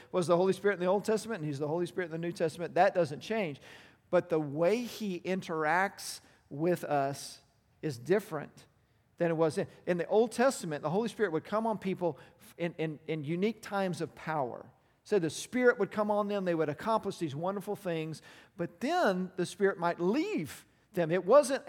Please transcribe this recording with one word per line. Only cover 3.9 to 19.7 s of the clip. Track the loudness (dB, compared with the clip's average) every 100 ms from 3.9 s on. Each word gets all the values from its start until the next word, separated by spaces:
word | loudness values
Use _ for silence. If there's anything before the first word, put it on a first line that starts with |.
| _ _
But | 0 2
the | 0
way | -2 0 2 2
He | -2 -6 -6 -4 -4
interacts | -4 -4 -2 2 2 0 -4 -12 -14 -16 _ _
with | -2 0 0
us | 0 0 0 -4 -12 -18 _ _ _ _
is | -8 -6
different | 0 0 0 -8 -10 -16 -20 _ _ _ _ -2
than | 0
it | 2
was | 2 2
in. | -4 -6 -2
In | -2
the | 2
Old | 4 4
Testament, | 4 2 2 -4 -4
the | -2
Holy | 0 -2
Spirit | 0 0
would | 0
come | -2 -2 -2
on | -2
people | -4 -2 -2 -4 -12 _ -20 -6
in, | -6 -2
in, | -4 -4 -6
in | -6
unique | -4 0 0 -2
times | -4 -2 -2 -2
of | -6
power. | -8 -4 -2 -2 -6 -14 -20 _ _ 0
So | 0
the | 2
Spirit | -2 -4 4 4 4
would | 0
come | 0 0
on | 0 0
them, | -2 0
they |
would | 0 0
accomplish | -2 0 0 -2 -4
these | -6 -4
wonderful | -4 -4 -6 -6
things, | -4 -4 -4 -10 -14 -20 -16 -8
but | -8 -4
then | -2 2 2 2 -2 -4
the |
Spirit | -6 0 0